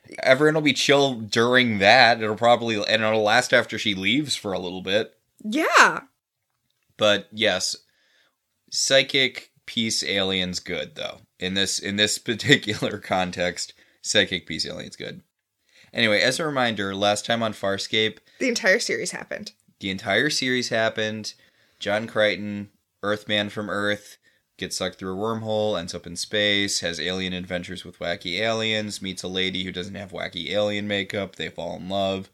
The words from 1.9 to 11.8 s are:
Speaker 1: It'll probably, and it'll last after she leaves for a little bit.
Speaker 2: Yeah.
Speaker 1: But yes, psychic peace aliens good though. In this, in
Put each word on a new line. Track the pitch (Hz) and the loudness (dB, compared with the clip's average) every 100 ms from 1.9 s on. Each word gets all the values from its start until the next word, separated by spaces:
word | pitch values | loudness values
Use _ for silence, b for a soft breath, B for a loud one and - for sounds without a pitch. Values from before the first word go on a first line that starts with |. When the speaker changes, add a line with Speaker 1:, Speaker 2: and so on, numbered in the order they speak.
| 127 117 117 | 8 8 4
Speaker 1:
It'll | 107 101 | 0 2
probably, | 117 117 117 107 | 4 4 2 -2
and | - 113 | 0 2
it'll | 110 110 | 2 2
last | 104 120 123 | 4 2 4
after | 123 113 110 | 2 2 -2
she | 113 95 | -2 0
leaves | 98 135 139 - | 2 0 0 -4
for | 104 | -4
a | 90 | -4
little | 90 92 | -6 -8
bit. | 92 104 - _ _ _ | 0 0 0 _ _ _
Speaker 2:
Yeah. | 214 262 440 640 202 160 269 _ _ _ _ _ _ _ _ - | -4 -2 4 6 6 4 -8 _ _ _ _ _ _ _ _ 0
Speaker 1:
But | 107 101 - | 2 2 -2
yes, | 110 107 92 - - _ _ _ _ _ _ _ _ _ | -2 0 0 -2 -6 _ _ _ _ _ _ _ _ _
psychic | - - 135 131 139 127 - - _ - | -4 4 4 4 2 2 -2 -16 _ -8
peace | 120 113 - | -4 -2 -2
aliens | 71 98 95 95 90 87 | -2 0 0 0 -2 -6
good | - 82 - - | -6 -6 -8 -10
though. | - - _ _ | -10 -12 _ _
In | 92 | -4
this, | 98 95 | -2 -2
in | - | -2